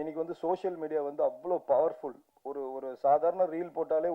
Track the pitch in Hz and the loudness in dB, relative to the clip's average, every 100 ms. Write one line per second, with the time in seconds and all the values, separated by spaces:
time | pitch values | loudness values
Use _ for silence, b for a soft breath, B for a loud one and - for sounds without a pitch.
0 | 151 156 170 165 160 180 196 175 156 156 | -2 -4 -6 -4 -2 -2 -2 -4 -4 -2
1 | 143 147 143 123 175 175 - 135 160 - | -2 0 0 0 -2 -2 4 4 4 0
2 | 143 123 _ _ 131 143 135 131 135 123 | -8 -12 _ _ -10 -8 -8 -8 -8 0
3 | 139 151 165 185 180 160 175 160 160 160 | 4 6 4 2 0 0 -4 -4 0 0
4 | 170 | 0